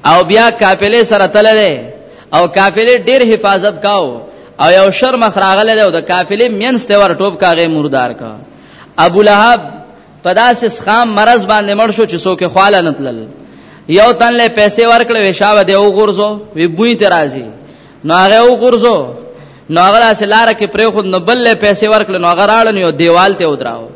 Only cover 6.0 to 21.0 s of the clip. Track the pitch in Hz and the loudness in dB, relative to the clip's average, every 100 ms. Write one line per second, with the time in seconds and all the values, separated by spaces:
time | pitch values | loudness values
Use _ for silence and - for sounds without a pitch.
6 | - 180 180 202 247 208 233 247 - 202 | -4 -4 -2 -2 -2 -2 -4 -4 0 2
7 | 196 170 196 175 185 165 170 156 147 135 | 2 0 -4 -2 -2 0 -2 -2 -2 -2
8 | 123 113 117 107 - - - - - - | -4 -8 -14 -16 -20 -20 -20 -20 -16 -2
9 | 165 180 208 208 226 240 233 214 - - | 0 2 2 4 2 0 -2 -18 -20 -20
10 | - - 175 185 240 240 233 - - 220 | -20 -8 -2 0 2 0 -2 -6 -2 0
11 | 233 208 214 240 190 214 202 208 226 202 | 0 0 2 2 2 -2 0 -2 -2 0
12 | 220 165 190 175 180 190 196 196 170 135 | -2 -2 -4 -4 -2 2 2 2 0 -4
13 | 135 117 110 - - - - - - 165 | -8 -10 -16 -20 -20 -20 -20 -20 -2 2
14 | 220 240 233 240 233 - 208 208 233 233 | 4 4 0 2 0 2 0 2 2 2
15 | 233 226 196 170 202 208 185 196 208 190 | 0 -2 -2 0 0 2 2 2 2 2
16 | 214 185 208 208 202 156 170 160 233 233 | 0 0 -4 -6 -12 -4 -4 0 -2 0
17 | 202 170 147 131 117 107 - - - - | 0 0 -2 -6 -14 -18 -20 -20 -20 -14
18 | 151 170 190 220 240 247 240 233 233 196 | -2 0 4 4 4 2 0 2 0 0
19 | 127 123 - - - - - 165 185 214 | -4 -12 -18 -20 -20 -20 -6 0 4 4
20 | 233 214 202 214 226 220 208 202 226 202 | 2 0 0 0 0 -2 -4 -2 -2 -2